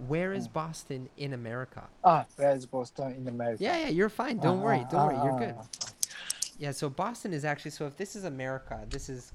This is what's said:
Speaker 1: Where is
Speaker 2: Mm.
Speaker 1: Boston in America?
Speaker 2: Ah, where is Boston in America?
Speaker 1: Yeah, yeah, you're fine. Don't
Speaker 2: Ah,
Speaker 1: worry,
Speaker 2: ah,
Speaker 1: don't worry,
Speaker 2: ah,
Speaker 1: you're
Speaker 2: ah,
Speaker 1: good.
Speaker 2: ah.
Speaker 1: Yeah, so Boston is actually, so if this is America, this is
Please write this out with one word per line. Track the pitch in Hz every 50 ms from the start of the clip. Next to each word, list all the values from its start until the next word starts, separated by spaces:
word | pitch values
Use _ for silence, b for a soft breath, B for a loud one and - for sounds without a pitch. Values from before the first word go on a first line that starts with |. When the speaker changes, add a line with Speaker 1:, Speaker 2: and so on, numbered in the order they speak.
| 127
Speaker 1:
Where | 127 147 165 180 190 196
is | 196 233
Speaker 2:
Mm. | 226 -
Speaker 1:
Boston | 160 156 165 160 - - - 139 131 127 127 -
in | - 143 139 135
America? | 123 117 113 113 123 127 - - 107 - - - - -
Speaker 2:
Ah, | 185 165 147 123 - -
where | - 139 143 139
is | 135 127
Boston | 123 - 131 123 120 - - 139 135 127
in | 135 127
America? | 127 120 120 117 120 113 107 190
Speaker 1:
Yeah, | 226 349 330
yeah, | 320 -
you're | 147 170 202 220
fine. | - - 226 285 247 220
Don't | 139 160 180 185
Speaker 2:
Ah, | 202
Speaker 1:
worry, | 226 - - 120
Speaker 2:
ah, | 110
Speaker 1:
don't | - 143 147
worry, | 151 139
Speaker 2:
ah, | 139 143
Speaker 1:
you're | 135 131
Speaker 2:
ah, | 127
Speaker 1:
good. | 120 101 - -
Speaker 2:
ah. | 110 - - - - - - - B B B B B B B B B B - -
Speaker 1:
Yeah, | 151 143
so | 135 - - 143
Boston | 135 - 180 220 240 - - 220 175
is | 147 139
actually, | 151 147 143 - 156
so | 147 - 156
if | 143 143
this | - 196 202 -
is | 214 190
America, | 175 139 131 131 131 131 131 - - 127 110 107 107
this | - 139 - -
is | 131 127 123 -